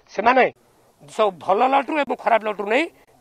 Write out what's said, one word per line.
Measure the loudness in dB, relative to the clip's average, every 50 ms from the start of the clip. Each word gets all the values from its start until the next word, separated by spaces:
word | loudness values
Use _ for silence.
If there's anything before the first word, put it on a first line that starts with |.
| _ _
ସେମାନେ | -10 0 2 2 4 4 2 2 -2 _ _ _ _ _ _ _ _ _ -20 -14
ସବୁ | -4 -2 -2 -2
ଭଲ | -2 -6 -4 -2 0 2 2
ଲଟ୍ରୁ | 2 2 0 0 -2 -4 -4
ଏବଂ | -4 -4 -6
ଖରାପ | -4 0 0 0 0 0
ଲଟ୍ରୁ | -4 -6 -6 -4
ନେଇ | -2 -2 -2 -2 -4 -8 _ _ _ _ _